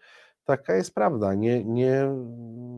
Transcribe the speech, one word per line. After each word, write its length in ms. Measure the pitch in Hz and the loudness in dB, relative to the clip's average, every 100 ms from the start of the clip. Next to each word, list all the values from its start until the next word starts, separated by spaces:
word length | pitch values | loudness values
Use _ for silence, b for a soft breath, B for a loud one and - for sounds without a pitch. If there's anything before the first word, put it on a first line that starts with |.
| b b b b | b b b b
taka 300 | - 135 - | -2 -2 2
jest 200 | 185 180 | 0 0
prawda. 400 | - 196 123 101 | 0 0 2 0
Nie, 300 | 98 113 120 | 2 2 2
nie, 300 | 107 120 127 | 0 2 2
e, 300 | 135 139 131 120 117 117 117 123 | 2 0 -2 -8 -12 -14 -12 -12